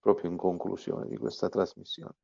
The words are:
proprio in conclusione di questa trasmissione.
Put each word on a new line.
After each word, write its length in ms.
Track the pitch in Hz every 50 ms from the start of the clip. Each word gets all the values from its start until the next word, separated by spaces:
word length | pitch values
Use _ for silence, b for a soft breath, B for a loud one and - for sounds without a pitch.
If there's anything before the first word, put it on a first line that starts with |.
proprio 280 | _ 104 101 - - 87
in 80 | 87
conclusione 680 | 87 - 92 90 85 85 92 95 - - - - - -
di 100 | - -
questa 320 | - - 110 - - - 104
trasmissione. 680 | - - 95 - - - - - - - 160 - - _